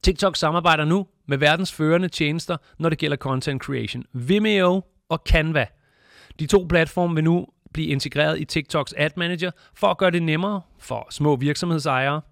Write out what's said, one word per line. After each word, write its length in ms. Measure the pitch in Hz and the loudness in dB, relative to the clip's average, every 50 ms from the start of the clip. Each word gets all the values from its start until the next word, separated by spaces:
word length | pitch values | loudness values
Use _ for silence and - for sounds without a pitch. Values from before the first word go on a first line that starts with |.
| - | 2
TikTok 320 | 190 175 - 202 190 160 | 0 0 2 0 -2 0
samarbejder 500 | - - 151 160 175 165 175 160 156 151 | 0 -2 0 0 2 4 4 4 4 4
nu 220 | 151 170 202 190 _ _ _ _ | 2 2 2 0 _ _ _ _
med 100 | - 143 | -4 -2
verdens 360 | 135 147 147 156 165 190 - - | 2 2 2 2 2 -2 -6 -2
førende 340 | - 156 156 165 175 185 | 0 2 2 4 2 2
tjenester, 500 | 175 - - 156 147 151 165 - - 175 151 _ _ _ | -2 -2 -2 -2 -2 -2 -4 -4 -6 -6 -6 _ _ _
når 120 | - 156 165 | -2 -2 -2
det 80 | 156 | 0
gælder 200 | - 156 147 143 | 0 -2 -2 -2
content 440 | 139 - 135 131 131 - 151 139 127 | -4 -2 -4 -4 -2 -2 -4 -6 -6
creation. 440 | - - 139 123 110 101 - 123 - _ - | -6 -6 -6 -6 -6 -6 -8 -10 -12 _ -10
Vimeo 720 | 123 120 131 190 208 214 220 208 196 185 180 180 190 180 _ _ _ _ _ | -8 0 0 2 2 2 2 2 2 4 2 2 0 -2 _ _ _ _ _
og 120 | 160 160 _ - | -6 -6 _ 2
Canva. 360 | - 160 156 160 160 147 120 - _ _ _ _ _ _ _ _ _ - - _ - - | 2 4 4 2 0 0 -2 -2 _ _ _ _ _ _ _ _ _ -20 -20 _ -10 -8
De 60 | 156 | -2
to 200 | 143 - 202 180 156 | 2 2 2 4 4
platforme 460 | 175 170 160 151 - 180 175 170 165 | 2 2 2 2 0 -2 0 0 0
vil 80 | 156 156 | 2 2
nu 240 | 160 170 175 - _ _ _ _ - - | 4 2 2 0 _ _ _ _ -12 -8
blive 140 | 156 160 | -6 -4
integreret 520 | - 147 139 - 143 - 143 151 156 160 156 | -2 -4 -4 -4 -4 -2 0 0 0 0 -4
i 60 | 156 | -6
TikToks 480 | - - 165 143 _ - 156 135 - - | -4 -4 -4 -4 _ -4 -4 -4 -4 -4
Ad 120 | - 147 156 147 | -2 -2 -2 -2
Manager 360 | 180 175 170 180 160 175 180 - _ _ _ _ | -4 -4 -4 -4 -4 -6 -6 -8 _ _ _ _
for 120 | - 208 | 0 0
at 100 | 196 175 | 0 2
gøre 140 | - 190 180 | 2 2 2
det 120 | 170 175 165 | 2 2 0
nemmere 380 | 160 151 160 185 202 208 190 170 _ _ _ | 0 0 0 0 -2 -4 -6 -8 _ _ _
for 280 | - - 120 113 113 - | -12 -10 -10 -10 -8 -12
små 260 | - - 147 151 147 | -6 0 2 2 2
virksomhedsejere 840 | 123 131 143 147 - 180 175 165 156 135 151 131 127 131 139 147 151 - _ | 2 0 -2 -2 -2 -2 -2 -2 -2 -2 -2 -2 0 0 0 -2 -4 -6 _